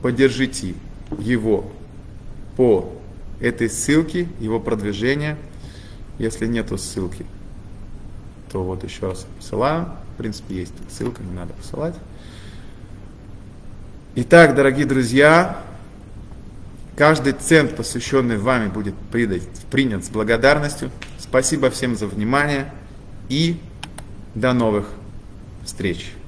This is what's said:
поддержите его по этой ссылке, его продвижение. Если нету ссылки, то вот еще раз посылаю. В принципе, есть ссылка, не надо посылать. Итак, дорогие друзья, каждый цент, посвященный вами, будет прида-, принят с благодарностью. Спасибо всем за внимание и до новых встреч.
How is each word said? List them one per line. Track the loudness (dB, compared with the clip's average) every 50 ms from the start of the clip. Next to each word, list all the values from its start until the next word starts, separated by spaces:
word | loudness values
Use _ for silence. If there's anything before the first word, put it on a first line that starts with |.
поддержите | 0 0 4 6 6 4 6 4 0 0 0 -4 -4 -4 -6 -6 -10 -14 -14 -12 -10 -8 -8 -4
его | 0 2 2 2 4 4 4 2 2 -4 -12 -14 -16 -16 -16 -16 -14 -14 -14 -14 -12 -12 -12 -10 -12 -10 2 4
по | 6 6 6 6 4 -2 -10 -12 -14 -14 -14 -12 -12 -12 -10 -2
этой | -2 -2 0 2 0 0
ссылке, | 0 -2 2 4 4 4 4 2 -2 -2 -2 -2 -4 -6
его | -2 0 0 0
продвижение. | 0 0 -2 0 0 -2 -2 0 2 2 2 2 0 -2 -4 -6 -8 -14 -14 -14 -14 -14 -14 -14 -14 -14 -14 -14 -14 -14 -8 -4
Если | -4 -4 -2 -2 -2 0
нету | 0 0 0 -2 -4 -6
ссылки, | -6 -6 -4 -4 -4 -4 -6 -8 -10 -12 -12 -14 -14 -14 -14 -14 -14 -14 -14 -14 -12 -12 -12 -12 -12 -12 -12 -12 -14 -14 -16 -16 -16 -8
то | -6 -4 -4
вот | -2 -4 -6 -6
еще | -10 -8 -6 -4 -4
раз | -4 -6 -10 -12 -14 -14
посылаю. | -10 -6 -2 2 2 2 2 0 -2 -4 -6 -10 -12 -12 -10
В | -6
принципе, | -6 -6 -6 -8 -8 -8 -6
есть | -6 -6 -8 -10 -14 -14 -12
ссылка, | -8 -6 -6 -6 -4 -6 -10
не | -8 -8
надо | -8 -8 -10 -12
посылать. | -12 -12 -10 -6 -4 -4 -4 -6 -8 -14 -16 -16 -16 -16 -16 -16 -16 -16 -14 -14 -14 -14 -14 -14 -16 -16 -16 -16 -16 -16 -16 -16 -16 -16 -16 -16 -16 -16 -16 -16 -16 -16 -14 -14 -14 -14 -14 -16 -16 -18 -8 -4
Итак, | -4 2 8 10 12 12 10 10
дорогие | 8 6 6 6 4 2
друзья, | 4 4 2 2 4 6 8 10 10 10 8 6 4 -2 -6 -10 -12 -14 -14 -14 -16 -16 -16 -16 -16 -14 -14 -14 -14 -14 -14 -14 -14 -14 -14 -14 -14 -14 -14 -14 -14 2
каждый | 6 8 8 8 6 4 0 0
цент, | 2 4 6 8 8 8 6 2
посвященный | -2 -4 -4 -4 -4 -2 2 2 4 4 4 2 2
вами, | 2 2 2 4 2 0
будет | -2 -2 -4 -4 -6 -6 -10 -2
прида-, | 0 2 2 2 2 -2 -4 -6 -12 -12 -10 -2
принят | 0 2 2 2 0 -2 -4
с | -4
благодарностью. | -2 -2 2 2 2 6 6 6 6 6 2 -2 -4 -4 -6 -8 -8 -10 -12 -12 -12 -14
Спасибо | -12 0 2 2 4 4 2 4 2 2
всем | 2 2 0 0 0
за | 0 -2 -4
внимание | -2 -2 0 2 4 4 4 2 2 0 -2 -4 -8 -14 -16 -16 -16 -16 -16 -14 -14 -14 -6 -2
и | 2 2 2 2 2 -2 -6 -14 -14 -14 -14 -12 -12 -12 -12 -12 -12 -14 -14 -10 -6
до | 0 2 2 4
новых | 4 4 4 4 2 0 -2 -8 -12 -12 -12 -14 -14 -14 -14 -16 -16 -16 -16 -16 -12 -10
встреч. | -10 -6 -2 -2 -2 -2 -2 -6 -10 -12 -12 -14